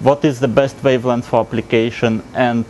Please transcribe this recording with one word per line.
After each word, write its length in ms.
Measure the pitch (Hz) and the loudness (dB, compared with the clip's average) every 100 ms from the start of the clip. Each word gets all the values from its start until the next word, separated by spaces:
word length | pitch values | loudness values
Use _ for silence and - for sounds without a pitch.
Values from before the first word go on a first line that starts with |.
what 240 | 127 143 | 0 2
is 160 | 156 120 | 0 0
the 80 | 127 | 0
best 260 | 110 139 - | 2 0 0
wavelength 420 | 139 127 123 120 | 0 0 0 -2
for 160 | 120 120 | 0 -2
application 800 | 110 113 - 117 117 - 120 110 - | 0 -4 -2 0 0 -2 -2 -2 -4
and, 320 | - 123 117 | -2 0 0